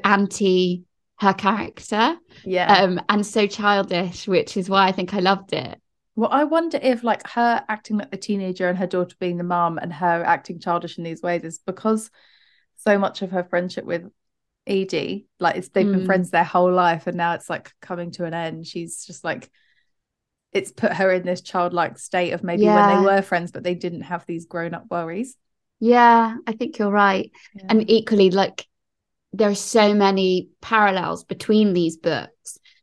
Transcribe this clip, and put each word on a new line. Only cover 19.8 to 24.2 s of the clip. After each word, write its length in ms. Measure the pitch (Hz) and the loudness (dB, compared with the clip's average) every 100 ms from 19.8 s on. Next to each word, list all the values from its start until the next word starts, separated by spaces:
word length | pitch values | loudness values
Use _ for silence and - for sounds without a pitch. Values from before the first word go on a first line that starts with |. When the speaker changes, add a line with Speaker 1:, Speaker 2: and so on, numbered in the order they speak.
| _ _ _ _ _ _ _ | _ _ _ _ _ _ _
Speaker 2:
it's 200 | 196 190 | -4 -4
put 220 | - 208 | -4 -4
her 180 | 170 190 | 0 0
in 100 | 185 | 0
this 180 | 180 180 | -2 -6
childlike 560 | - 185 175 175 160 - | -4 -2 -2 0 -4 -6
state 340 | - 185 175 | -6 -4 -2
of 100 | 175 | -4
maybe 220 | 170 175 | -4 2
when 100 | 208 208 202 | 4 6 6
they 60 | |
Speaker 1:
Yeah. 100 | 196 | 6
Speaker 2:
were 180 | 196 196 | 4 2
friends, 300 | 190 175 175 | 2 -2 -4
but 100 | 139 | -8
they 120 | 180 | -6
didn't 280 | 180 180 170 | -4 -6 -8
have 220 | - 175 | -8 -10